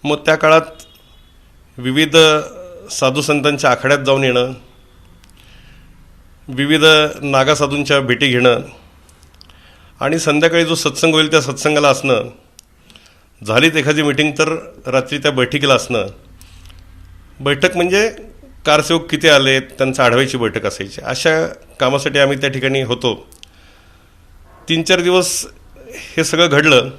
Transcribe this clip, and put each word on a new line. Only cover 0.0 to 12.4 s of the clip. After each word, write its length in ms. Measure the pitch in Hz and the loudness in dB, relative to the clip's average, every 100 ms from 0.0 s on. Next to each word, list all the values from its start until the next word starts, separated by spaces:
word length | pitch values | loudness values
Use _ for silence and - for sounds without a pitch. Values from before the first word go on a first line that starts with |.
मग 120 | 147 147 | -2 -2
त्या 200 | 151 156 | 0 2
काळात 260 | 156 160 160 - - - _ _ _ _ _ _ _ - | 4 4 2 -18 -20 -20 _ _ _ _ _ _ _ -10
विविध 400 | 123 131 156 160 160 151 151 - - - - | -4 -2 2 4 4 4 -4 -16 -20 -20 -14
साधू 300 | - 135 135 | -2 -2 -2
संतांच्या 500 | 147 147 143 143 139 | -2 0 0 0 0
आखाड्यात 280 | 123 131 143 | 0 0 0
जाऊन 240 | 135 135 | 2 0
येणं, 300 | 135 123 123 131 - _ - - - - - _ - - - - - - - - - - - | 2 0 -2 -6 -20 _ -20 -20 -20 -20 -20 _ -20 -20 -20 -20 -20 -20 -20 -20 -20 -20 -16
विविध 360 | 127 143 156 156 156 151 - | -6 0 4 6 6 2 -4
नागासाधूंच्या 800 | 143 135 131 147 143 143 139 143 | -2 0 2 2 0 -2 0 -2
भेटी 280 | 127 120 143 | 0 0 0
घेणं 340 | 123 123 117 135 - - _ _ _ _ _ _ - - - - _ | 2 2 2 -4 -18 -20 _ _ _ _ _ _ -20 -20 -20 -20 _
आणि 200 | 135 160 | -4 -2
संध्याकाळी 460 | 160 147 165 170 165 | -2 2 2 2 0
जो 100 | 165 | -2
सत्संग 380 | 151 139 165 | -4 -2 0
होईल 180 | 156 156 | 2 2
त्या 100 | 156 | 0
सत्संगाला 480 | 131 131 151 147 147 | -2 -4 -2 2 2
असणं, 340 | 127 143 120 117 - | 0 0 -2 -4 -14